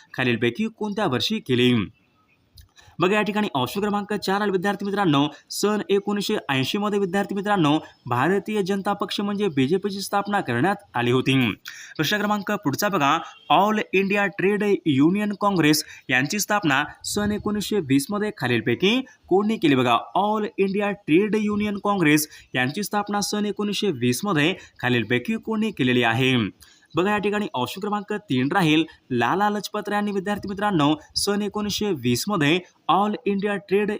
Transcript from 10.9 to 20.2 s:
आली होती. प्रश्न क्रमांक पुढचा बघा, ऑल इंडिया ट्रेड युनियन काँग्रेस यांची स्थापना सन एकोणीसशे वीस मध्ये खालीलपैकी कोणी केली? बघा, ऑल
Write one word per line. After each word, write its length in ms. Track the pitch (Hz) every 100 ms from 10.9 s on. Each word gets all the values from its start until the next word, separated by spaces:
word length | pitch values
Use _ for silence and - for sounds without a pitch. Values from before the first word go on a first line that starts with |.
आली 160 | 123 120
होती. 440 | 127 127 131 123 - - - - -
प्रश्न 220 | 151 208
क्रमांक 340 | 208 208 190
पुढचा 360 | 208 143 127 208
बघा, 300 | 190 139 160 - - -
ऑल 280 | 151 202 214 -
इंडिया 340 | 185 196 202 202
ट्रेड 380 | - 185 208 208 196 -
युनियन 460 | 131 147 196 208
काँग्रेस 520 | 202 202 190 151 151 - - -
यांची 280 | 127 143 208
स्थापना 460 | 185 208 160 135 151 -
सन 280 | - - 208
एकोणीसशे 480 | 208 214 208 196 214
वीस 260 | 147 139 139
मध्ये 200 | 202 208 202
खालीलपैकी 600 | 127 120 113 120 185 240 254 - -
कोणी 280 | 185 208 220
केली? 180 | 160
बघा, 240 | 135 123 117 -
ऑल 320 | 170